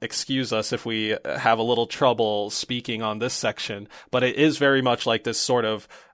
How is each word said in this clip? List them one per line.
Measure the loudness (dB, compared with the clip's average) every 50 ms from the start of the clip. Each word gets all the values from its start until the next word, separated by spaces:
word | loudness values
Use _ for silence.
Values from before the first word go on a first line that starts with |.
excuse | -10 -8 -6 -6 -4 -2 -2 -2 -2 0 -2
us | -2 -2 -2 -4
if | -4 -2
we | -2 -2 -2 0 0 -2 -2 -4
have | -4 -4 0 2 2 4 4
a | 2
little | 2 2 2 0 -2
trouble | 0 2 2 4 4 4 2 0 0 -2 -2 -4
speaking | -4 -6 -6 -4 -6 -6 -6 -6 -6 -4 -4
on | -4 -4 -2
this | -4 -4 -4
section, | -2 -2 -2 -4 -4 -6 -8 -8 -8 -10 -14 -18 -20 -8 _ 0
but | 2 2
it | 2 2
is | 4 4 4 4
very | 4 4 4 4 4
much | 4 2 2 0 2
like | 0 0 0 0
this | -2 -2 -2
sort | 0 0 2 2 2
of, | 0 -2 -4 -6 -12 -20 -20 -20 _